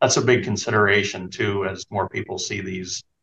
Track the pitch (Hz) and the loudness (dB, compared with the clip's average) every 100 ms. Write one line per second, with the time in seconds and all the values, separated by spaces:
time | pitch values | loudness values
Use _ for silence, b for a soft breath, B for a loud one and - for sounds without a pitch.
0 | 127 - 117 123 - 107 - 107 101 104 | 2 4 4 4 2 -2 0 4 4 4
1 | 98 - 92 - 104 101 95 92 - 104 | 2 -4 -8 -4 -2 0 -2 -4 -6 -4
2 | 92 104 - 95 - 101 95 92 92 - | -4 -4 -8 -6 -6 -6 -6 -8 -8 -10
3 | - _ | -12 _